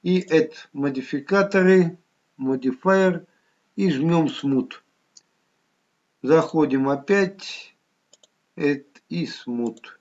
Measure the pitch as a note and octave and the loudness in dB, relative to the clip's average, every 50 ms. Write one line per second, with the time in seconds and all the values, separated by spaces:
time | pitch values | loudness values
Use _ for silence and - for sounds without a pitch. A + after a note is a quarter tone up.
0 | - F3+ F3+ F#3 F3+ - D#3+ D#3+ D3+ D#3 - - - _ _ C#3+ C#3 C#3+ C3 C3 | 0 0 0 0 0 2 2 2 2 0 -6 -20 -20 _ _ -4 -4 -4 -4 -6
1 | C3 - - C#3 C#3 - G3 G3 F#3+ G3 - F#3+ F#3 F#3 F#3+ F#3 F3 E3 F3 _ | -8 -6 -8 -8 -4 0 2 2 2 2 2 2 4 6 6 6 4 2 -2 _
2 | _ _ _ _ _ _ _ - C3+ C3 C3+ B2+ B2+ C3 B2+ - - F#3 F#3+ F#3+ | _ _ _ _ _ _ _ -8 -4 -4 -4 -2 -2 -4 -6 -2 0 2 2 4
3 | F#3+ F#3 F3 E3 - _ _ _ _ _ _ _ _ _ _ - G3 F#3 D3 C3 | 2 0 0 -2 -10 _ _ _ _ _ _ _ _ _ _ -2 0 0 0 0
4 | D3 E3 E3+ E3 D#3+ C3+ - - - C#3 C3+ C3 B2 - - - _ _ _ _ | 0 0 2 2 0 0 -4 -4 -4 -2 -2 -2 -4 -6 -12 -20 _ _ _ _
5 | _ _ _ - _ _ _ _ _ _ _ _ _ _ _ _ _ _ _ _ | _ _ _ -20 _ _ _ _ _ _ _ _ _ _ _ _ _ _ _ _
6 | _ _ _ _ - B2+ D#3 D#3+ D#3+ - - D#3+ D3+ C3+ C3 C3+ C3+ C#3 C#3+ C#3 | _ _ _ _ 0 2 2 2 2 0 0 0 0 2 0 0 0 0 -2 -4
7 | - - G3 G3+ G3 F#3 - - - - - - - - _ _ _ _ _ _ | 0 0 2 2 2 -2 -4 -12 -18 -18 -18 -18 -20 -20 _ _ _ _ _ _
8 | _ _ _ _ _ _ _ _ _ _ _ - D#3+ C#3+ C#3+ C3+ - _ _ - | _ _ _ _ _ _ _ _ _ _ _ -4 -2 -2 -2 -4 -8 _ _ -20
9 | _ _ - F3 D#3+ - - - - B2+ A#2+ A#2+ A#2+ A2+ A#2 - - - - _ | _ _ -6 -6 -6 -6 -10 -14 -12 -8 -6 -6 -6 -6 -8 -10 -20 -20 -20 _